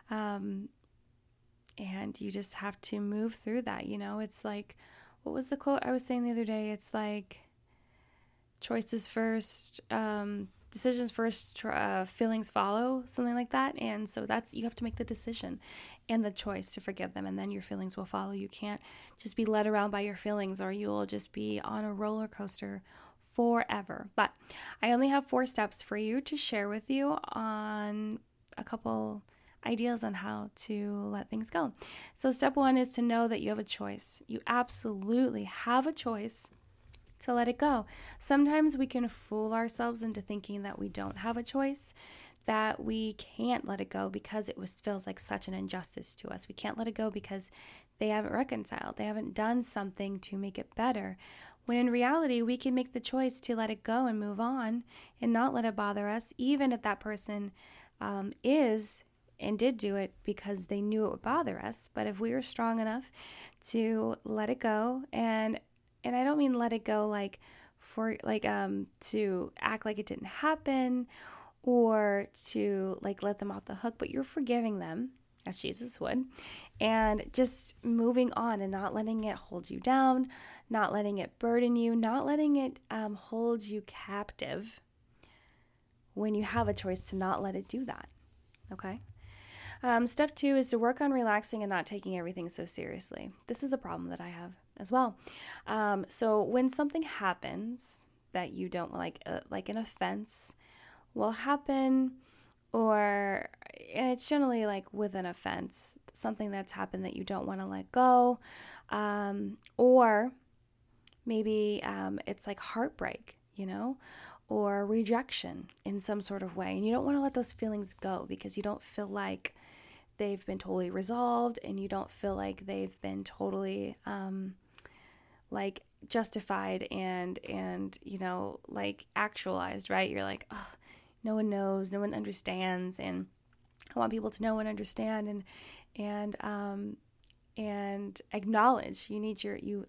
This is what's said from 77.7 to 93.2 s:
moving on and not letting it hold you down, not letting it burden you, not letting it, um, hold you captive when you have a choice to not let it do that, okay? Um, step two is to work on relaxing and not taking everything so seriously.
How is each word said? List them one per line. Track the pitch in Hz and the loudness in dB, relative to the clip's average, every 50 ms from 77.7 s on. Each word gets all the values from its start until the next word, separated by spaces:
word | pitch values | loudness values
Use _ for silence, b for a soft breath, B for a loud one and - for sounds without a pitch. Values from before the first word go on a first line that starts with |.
| - - - | -6 -4 -2
moving | 240 233 233 233 233 247 254 254 247 - | 0 2 4 4 4 6 6 4 4 2
on | - 226 233 226 196 | 0 0 0 0 0
and | 196 190 | -2 -2
not | 190 190 196 196 - | -2 -2 -2 -2 -2
letting | 214 220 214 220 220 214 | -2 0 0 -2 -2 -2
it | 214 - | -2 -4
hold | - - - 196 180 - - | -6 -8 -10 -10 -10 -8 -8
you | - - | -8 -2
down, | - 247 262 269 269 262 254 254 262 254 B B B B B B B B | 2 4 6 8 8 8 8 6 4 0 B B B B B B B B
not | 226 220 208 - - | 0 2 2 2 2
letting | 208 208 208 202 196 | 2 0 0 0 -2
it | 180 - - - | -4 -6 -6 -2
burden | - 233 233 240 247 240 240 | 0 4 4 6 6 6 6
you, | 233 233 233 233 | 4 4 4 4
not | 233 226 220 233 277 - | 4 4 4 2 2 2
letting | 277 294 302 302 294 285 | 2 4 4 6 6 6
it, | 277 269 262 262 - _ - | 4 4 0 -2 -6 _ -8
um, | 220 220 220 214 208 | -6 -4 -4 -4 -6
hold | 196 - - 226 226 233 233 233 226 208 | -8 -8 -6 -2 0 2 2 2 0 -2
you | 208 208 214 | -4 -6 -6
captive | 208 - - - - - 196 202 208 - - - - - 135 175 208 226 - - - _ _ _ _ _ b b b b b b b b b b b b b b b b b _ _ _ - | -6 -8 -12 -14 -10 -6 -6 -6 -6 -6 -8 -6 -6 -4 -4 -6 -6 -8 -12 -16 -20 _ _ _ _ _ b b b b b b b b b b b b b b b b b _ _ _ -6
when | 202 208 214 214 | -2 0 0 2
you | 208 214 | 0 0
have | 202 208 233 233 208 | 0 0 0 2 2
a | 202 | 0
choice | - - 190 185 185 - - | -2 -2 -2 -2 -2 -2 -4
to | - 190 | -2 -2
not | 190 185 - - - | 0 0 0 0 0
let | 196 190 | -2 -4
it | 185 196 - | -4 -6 -4
do | - 240 262 | -4 -4 -4
that, | 226 - - - - - - _ - - - _ _ _ _ - - | -4 -6 -10 -12 -18 -20 -20 _ -20 -20 -20 _ _ _ _ -16 -14
okay? | 190 185 - 190 190 240 - - - B B B B B B B B B B B B B B | -12 -8 -6 -6 -8 -8 -10 -16 -20 B B B B B B B B B B B B B B
Um, | 247 240 233 240 233 | 4 6 6 6 4
step | - - 294 294 - | 4 4 4 4 2
two | - - 277 277 | 2 4 6 6
is | 269 262 254 | 6 6 4
to | - 226 | 4 4
work | 226 233 247 247 | 4 4 4 4
on | 294 285 | 2 2
relaxing | 269 262 233 220 208 208 214 - - 220 208 | 4 4 4 6 4 4 4 0 -2 -2 0
and | 196 | 0
not | 190 175 160 | 0 0 0
taking | - 214 202 185 185 185 180 | -2 -4 -6 -4 -4 -4 -2
everything | 170 170 185 185 170 165 | -2 -4 -4 -4 -6 -6
so | - - 170 | -6 -6 -6
seriously. | 175 - - 170 - - 180 180 - - - | -6 -6 -6 -6 -6 -8 -8 -10 -10 -10 -10